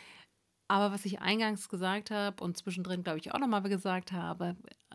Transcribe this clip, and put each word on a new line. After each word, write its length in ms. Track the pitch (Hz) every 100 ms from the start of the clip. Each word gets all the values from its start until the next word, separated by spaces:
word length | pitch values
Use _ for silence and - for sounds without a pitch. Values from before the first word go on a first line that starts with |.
| - - - _ _ _ -
Aber 240 | 196 208
was 140 | 196 202
ich 160 | 196
eingangs 480 | - 214 220 202 -
gesagt 420 | 180 185 202 208
habe 320 | 208 202 196
und 140 | 175 175
zwischendrin, 460 | 196 180 180 180
glaub 140 | 175 156
ich, 140 | -
auch 60 | -
noch 80 | 262
mal 140 | 208
gesagt 500 | 196 190 190 185 180
habe, 460 | 185 170 175 175 180 - - -